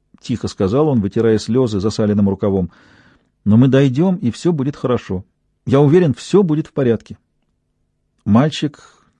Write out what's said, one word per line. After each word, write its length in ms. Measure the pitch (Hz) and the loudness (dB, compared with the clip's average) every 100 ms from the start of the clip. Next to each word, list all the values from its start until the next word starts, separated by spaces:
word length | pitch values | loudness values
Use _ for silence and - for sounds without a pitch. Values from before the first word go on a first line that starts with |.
| _ _ | _ _
тихо 280 | - 113 107 | -10 -8 -8
сказал 400 | - 95 127 156 | -4 -2 0 0
он, 120 | 127 | 0
вытирая 380 | 98 113 113 110 | -2 0 0 0
слезы 400 | - 120 127 104 | -2 -2 -2 -2
засаленным 500 | 104 - 107 104 98 | -4 -2 -2 0 0
рукавом. 440 | 95 104 95 87 _ _ _ _ _ _ _ | 0 -2 -2 -4 _ _ _ _ _ _ _
«Но 120 | 104 110 | 0 4
мы 120 | 135 | 4
дойдем, 480 | 135 143 127 185 180 | 4 2 0 -2 -2
и 160 | 120 | -4
все 200 | - 170 | -4 -2
будет 220 | 160 135 | -2 -4
хорошо. 500 | - 127 120 - 92 - _ _ _ | -6 -4 -4 -6 -10 -10 _ _ _
Я 160 | - 135 | -2 2
уверен, 320 | 147 175 170 | 4 4 2
все 300 | 123 - 185 | -2 0 0
будет 240 | 185 151 156 | 2 -2 -4
в 60 | |
порядке». 440 | - 127 110 - - _ _ _ _ _ _ _ _ _ _ | -2 -2 -2 -6 -20 _ _ _ _ _ _ _ _ _ _
«Мальчик 800 | - 107 156 - 147 - - _ _ | 0 2 2 -2 -8 -8 -20 _ _